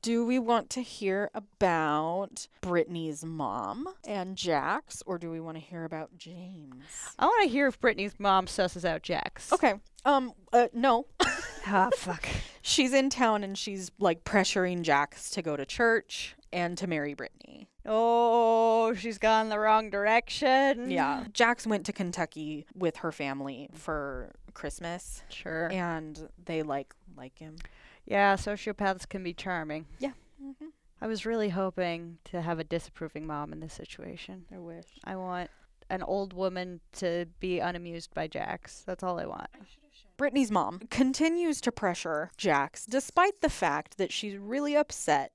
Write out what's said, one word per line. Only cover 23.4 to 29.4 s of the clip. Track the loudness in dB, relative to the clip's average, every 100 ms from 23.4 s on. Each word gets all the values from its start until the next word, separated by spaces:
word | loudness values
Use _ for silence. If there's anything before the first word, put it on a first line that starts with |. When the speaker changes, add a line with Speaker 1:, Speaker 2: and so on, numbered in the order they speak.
| -8 -10 -14
Speaker 1:
for | -14 -6 -6 -4 -8 -12 -16 -20
Christmas. | -12 -10 -8 -8 -10 -10 -16 -14
Speaker 2:
Sure. | -14 -8 -4 -2
Speaker 1:
And | -2 -2 -4 -8 -14 -16 -18
they, | -6 -4
like, | -2 -4 -6 -16 -20 -18
like | -20 _
him. | -18 -16 -18 -18 -20 -20 -2
Speaker 2:
Yeah, | 4 4 4
sociopaths | 0 -6 -6 -2 -2 -2 -6
can | -8
be | -8
charming. | -8